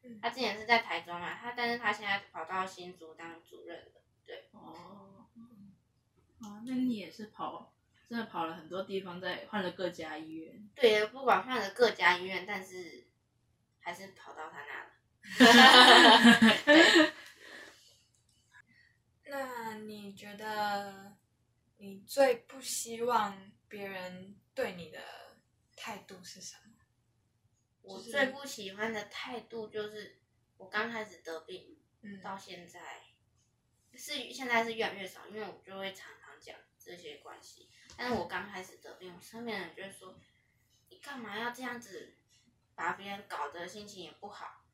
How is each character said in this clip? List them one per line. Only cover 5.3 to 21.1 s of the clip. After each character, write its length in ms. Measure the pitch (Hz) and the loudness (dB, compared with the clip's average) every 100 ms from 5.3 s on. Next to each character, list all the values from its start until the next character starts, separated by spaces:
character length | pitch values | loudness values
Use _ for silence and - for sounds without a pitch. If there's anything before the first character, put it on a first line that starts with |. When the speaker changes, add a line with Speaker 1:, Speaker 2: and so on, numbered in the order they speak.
Speaker 3:
嗯。 400 | 233 233 220 196 - _ _ _ _ _ _ | -20 -20 -20 -20 -20 _ _ _ _ _ _
啊， 220 | 214 208 | -18 -16
那 100 | 233 254 | -8 -2
你 200 | 254 214 | -2 -4
也 140 | 170 | -8
是 160 | - 214 | -14 -18
跑， 480 | - - - - _ _ _ _ | -10 -10 -10 -18 _ _ _ _
真 80 | 233 | -10
的 100 | 214 | -8
跑 200 | 180 160 | -6 -8
了 80 | |
很 140 | 175 156 | -8 -10
多 120 | 185 | -10
地 160 | 190 190 | -6 -8
方， 200 | 185 175 | -8 -10
再 240 | 185 - - | -8 -8 -6
换 100 | 208 | -6
了 120 | 180 | -6
各 180 | 175 180 | -4 -6
家 260 | 170 160 156 | -6 -10 -10
医 180 | 160 | -12
院。 360 | 160 160 - - - | -14 -14 -18 -20 2
Speaker 2:
对， 280 | 247 214 214 | 4 4 0
不 180 | 254 | -2
管 180 | 262 202 | 2 2
换 160 | 254 247 | 2 -4
了 120 | 196 | -6
各 200 | 233 233 | 2 2
家 260 | - 175 180 | 4 2 2
医 80 | |
院， 220 | 185 185 190 | -2 -6 -6
但 180 | 202 | -10
是 440 | 185 185 170 127 - _ _ _ _ _ _ _ | -10 -12 -12 -16 -20 _ _ _ _ _ _ _
还 120 | 175 | -14
是 140 | 175 190 | -12 -16
跑 200 | - - | -20 -20
到 140 | - 156 | -14 -14
他 140 | 143 | -14
那 200 | 143 - | -14 -14
了。 60 | - _ _ _ - - 247 262 269 247 254 240 - 233 233 214 220 214 | -14 _ _ _ -14 8 12 12 12 12 12 12 12 10 10 10 8 6
<laughs> 0 | |
对。 480 | - 302 330 339 311 - - - - - - - - _ _ _ _ _ _ - _ _ _ _ _ _ | 8 8 10 8 6 0 -20 -20 -20 -20 -20 -20 -20 _ _ _ _ _ _ -20 _ _ _ _ _ _
Speaker 1:
那 500 | - 277 262 240 226 | -12 -8 -8 -8 -8
你 400 | 214 214 208 202 | -10 -12 -14 -14
觉 180 | 196 208 | -16 -16
得 840 | 202 214 214 208 202 202 196 196 | -12 -8 -2 -2 -2 -6 -14 -20